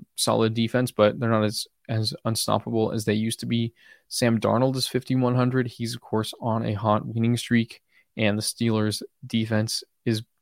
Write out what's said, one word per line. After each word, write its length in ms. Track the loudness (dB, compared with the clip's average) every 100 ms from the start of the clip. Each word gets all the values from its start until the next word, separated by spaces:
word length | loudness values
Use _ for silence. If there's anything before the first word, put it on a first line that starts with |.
| -6 -4
solid 380 | 0 2 2
defense, 380 | 2 0 0 0
but 280 | 2 2 2
they're 100 | 0
not 140 | 2
as, 240 | 0 -2 -10 _ -6
as 240 | -2 -2 -4
unstoppable 680 | -4 -2 0 0 0 0 0
as 120 | 0 0
they 80 |
used 280 | 0 -2 -4
to 40 | -4
be. 280 | -2 -2 -8 -20 -20 _
Sam 320 | 0 2 2
Darnold 380 | 2 2 2 0
is 100 | -2
fifty-one 480 | -4 -2 0 2 2
hundred. 320 | 2 0 -2
He's, 260 | -6 -8
of 80 | -8
course, 320 | -4 -4 -4 -6
on 260 | -2 -2 -2
a 80 |
hot 320 | -2 2 0 0
winning 300 | 0 0 0
streak, 460 | 2 0 0 -8 _ _ _ -2
and 220 | 0 0
the 40 |
Steelers' 640 | -4 -2 0 2 0 -2 -10 _ -4
defense 580 | -2 0 0 0 -4 -8 _ -2
is, 180 | -2 -4 _